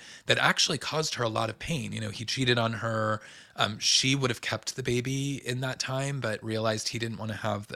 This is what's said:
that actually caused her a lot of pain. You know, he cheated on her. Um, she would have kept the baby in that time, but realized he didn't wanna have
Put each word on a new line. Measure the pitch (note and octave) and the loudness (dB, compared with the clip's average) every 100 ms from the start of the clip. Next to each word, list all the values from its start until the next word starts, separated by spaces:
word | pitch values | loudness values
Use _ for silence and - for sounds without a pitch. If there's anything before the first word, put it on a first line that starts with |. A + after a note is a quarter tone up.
| - - - | -10 -8 0
that | A#2 | 4
actually | C3+ F#3 - D3 | 4 4 2 0
caused | - D3+ D#3 | -2 -2 0
her | - | 0
a | A#2 | 0
lot | A2 A2+ | 0 -2
of | G#2+ | -4
pain. | - D#3+ G#2+ | -4 -4 -4
You | G#2+ | -4
know, | G#2+ | -6
he | G2+ | -6
cheated | A2 - B2 A#2+ | -4 0 2 4
on | A2+ | 4
her. | A2 A#2 A2 A2 G#2+ - - - - | 0 -2 0 2 0 -4 -20 -10 0
Um, | G#2 G#2+ | 0 2
she | - - C3 | 4 4 4
would | C#3 C3 | 4 2
have | A#2+ | 0
kept | - A2 - - | -2 -4 -4 -4
the | |
baby | B2+ A#2+ B2 C3+ C#3 C#3 | 0 2 2 0 -2 -4
in | - B2 | -4 -2
that | C3 B2+ | -2 -4
time, | - C3 C#3 C#3 | -4 -2 -2 -2
but | A#2 G#2 | -2 -2
realized | A2 A2 A2+ G#2+ - | -2 0 2 0 -2
he | A#2 | -2
didn't | A2+ G#2+ | -4 -4
wanna | A2 | -4
have | G#2 A2 G#2 G#2 | -2 -2 -2 -4